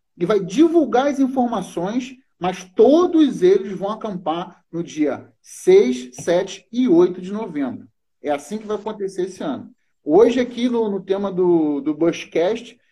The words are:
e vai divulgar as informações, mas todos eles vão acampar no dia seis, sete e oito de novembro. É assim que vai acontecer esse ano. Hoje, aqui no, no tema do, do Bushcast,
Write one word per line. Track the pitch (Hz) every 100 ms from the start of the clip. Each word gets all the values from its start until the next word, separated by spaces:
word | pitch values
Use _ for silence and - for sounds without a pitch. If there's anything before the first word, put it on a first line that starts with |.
| _ -
e |
vai | 170 208
divulgar | 175 202 330 330 254 233 285
as | 269
informações, | 262 269 240 214 180 - 180 247 247 - _ -
mas | 180 180
todos | - - 233 311 359 320 285 170
eles | 180 202 208
vão | 175 202
acampar | 220 220 180 151 170 180 - _
no | 165
dia | 151 147 147 113 - _
seis, | _ - - 190 247 247 -
sete | - - 175 - - _
e | 233 254
oito | 170 180 180
de | 180
novembro. | 208 214 147 131 107 - _ _ _
É | 143
assim | 143 - 214
que | 208
vai | 208
acontecer | 214 208 190 185
esse | 185 -
ano. | 180 120 - _ _ _
Hoje, | 143 170 247 254
aqui | 247 233 247
no, | 240 214
no | 196
tema | - 190 196
do, | 180 180 170 151 143
do | 139
Bushcast, | 151 165 165 - 160 180 233 - - _